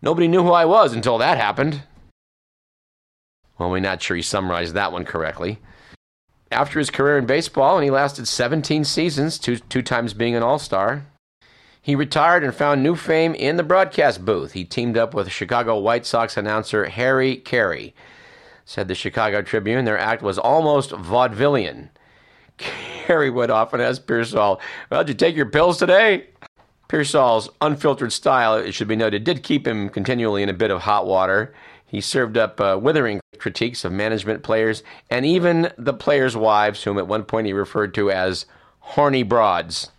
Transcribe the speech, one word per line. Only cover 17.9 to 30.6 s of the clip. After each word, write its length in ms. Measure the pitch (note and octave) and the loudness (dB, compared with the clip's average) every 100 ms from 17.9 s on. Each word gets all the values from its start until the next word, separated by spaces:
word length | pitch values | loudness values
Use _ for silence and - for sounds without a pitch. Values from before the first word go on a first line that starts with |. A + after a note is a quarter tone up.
| _ - - - - - - _ | _ -20 -20 -20 -20 -20 -20 _
Said 200 | - F#2 | -8 -6
the 80 | F2+ | -4
Chicago 480 | G#2 G2+ G#2+ G#2 | -6 -2 0 -2
Tribune, 420 | G2+ A2+ G2+ A#2+ A#2+ | -2 -2 0 0 0
"Their 120 | G#2+ | 0
act 240 | G2+ A#2 | 0 -2
was 160 | G2+ F#2+ | -2 -2
almost 520 | - D3+ D#3 D3 C#3 | 2 2 4 2 0
vaudevillian." 1000 | - E2+ A2+ B2+ G#2 C#3+ C#3 F2+ A#1+ D2 _ _ _ _ _ _ _ | -8 -2 0 0 2 0 0 -2 -8 -18 _ _ _ _ _ _ _
<laughs> 480 | - - - - - | -12 -12 -14 -14 -2
Caray 240 | E3+ C#3 | 0 2
went 220 | B2 A#2 | 0 0
off 220 | A2 A2+ | 2 0
and 80 | B2+ | 0
asked 260 | A#2+ B2+ - | -2 -2 -4
Pearsall, 520 | A#2 A#2 A2+ G#2 F#2+ - - - | -2 -2 0 2 0 -4 -16 -4
"Well, 140 | C3+ | -2
did 60 | D3 | -2
you 60 | B2+ | 2
take 200 | D#3+ E3 | 0 0
your 100 | B2+ | 0
pills 320 | D3 F3 F3 | 4 2 2
today?" 500 | F#3+ F#3 A3 F#3+ - _ - _ _ _ _ | 4 6 6 2 -2 _ -20 _ _ _ _
Pearsall's 600 | D#3 C#3+ D#3 B2+ A2+ A2 _ | -2 0 4 4 4 0 _
unfiltered 520 | D3+ D3 D3+ C3+ A#2+ | -2 0 0 0 -2
style, 420 | - - C3+ A#2 A2 | -2 2 4 4 2
it 180 | A2 | -2
should 140 | - G#2 | -6 -2
be 80 | A2 | 0
noted, 280 | A2+ G#2 | 0 0
did 200 | A2+ D#3+ | -2 -4
keep 240 | - D3 C3+ | 0 -2 0
him 220 | A2 G2+ | -4 -4
continually 520 | G2+ G2 B2 A2+ G2+ | -6 -4 -2 0 0
in 80 | G2+ | -2
a 40 | |
bit 180 | F#2 | 0